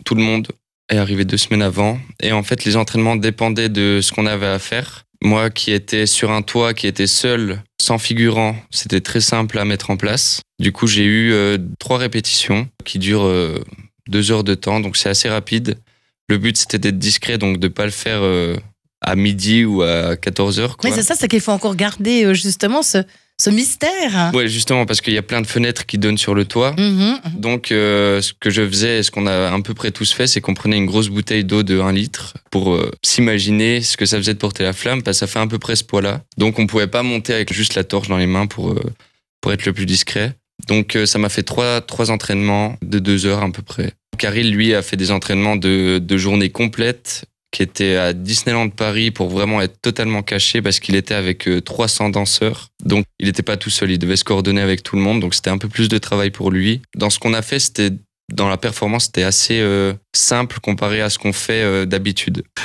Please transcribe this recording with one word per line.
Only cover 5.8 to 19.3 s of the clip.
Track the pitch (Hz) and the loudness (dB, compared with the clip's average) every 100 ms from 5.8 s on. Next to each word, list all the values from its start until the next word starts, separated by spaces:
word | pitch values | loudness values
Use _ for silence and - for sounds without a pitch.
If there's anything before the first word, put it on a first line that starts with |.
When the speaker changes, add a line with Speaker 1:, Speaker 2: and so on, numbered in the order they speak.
| 101 107 107 | 0 0 2
Speaker 1:
sur | - 110 | 2 0
un | 107 | 0
toit, | 104 120 117 | 0 0 0
qui | 110 101 | 0 -2
était | 98 98 | 0 0
seul, | - 127 120 104 101 - - | 2 2 0 0 -4 -8 -4
sans | - 113 | -2 0
figurant, | - 113 117 110 110 110 - | 0 2 2 2 0 -2 -8
c'était | - - 95 | -8 -2 -2
très | - 117 | 0 0
simple | - 117 110 107 | 2 2 0 0
à | 101 | 0
mettre | 98 - | -2 -2
en | 98 | -2
place. | 104 120 - - - - | 0 0 0 -2 -6 -4
Du | 101 | -2
coup, | 95 117 | 0 2
j'ai | 104 104 | 4 4
eu, | 110 113 | 4 4
euh, | 107 101 101 92 120 | 4 4 2 -2 -8
trois | - 127 | -2 -2
répétitions | 123 117 - - - 104 131 - - | 0 -2 -2 -2 0 0 -2 -8 -8
qui | 95 | -4
durent, | 95 107 98 | 0 2 4
euh, | 90 82 80 - - - _ - | 2 0 -4 -10 -16 -20 _ -4
deux | 104 104 | 0 2
heures | 110 | 2
de | 101 95 | 2 0
temps, | 101 107 | 0 -2
donc | 101 - | -2 -2
c'est | 101 | 0
assez | 98 120 | 0 0
rapide. | 107 - 113 117 107 _ _ _ _ - | -2 -2 -2 -2 -6 _ _ _ _ 0
Le | 104 | 0
but, | 113 107 | 2 0
c'était | - 101 | 0 0
d'être | 104 95 | 0 0
discret, | 101 - - 117 | 0 0 -2 -2
donc | 101 92 | 0 0
de | 90 | 0
pas | - 104 | 0 -4
le | |
faire, | 101 117 110 | -4 -4 0
euh, | 98 90 85 85 - _ _ _ | 2 2 0 -4 -8 _ _ _
à | - 95 | -2 2
midi | 101 | 2